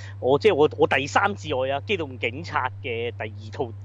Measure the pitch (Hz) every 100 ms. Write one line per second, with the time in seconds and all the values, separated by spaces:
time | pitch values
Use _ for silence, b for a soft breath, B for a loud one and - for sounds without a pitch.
0 | B B 127 143 214 147 151 101 160 139
1 | 135 120 202 101 151 131 131 139 - 190
2 | 143 123 123 127 165 147 127 98 135 113
3 | 120 101 110 104 104 120 120 101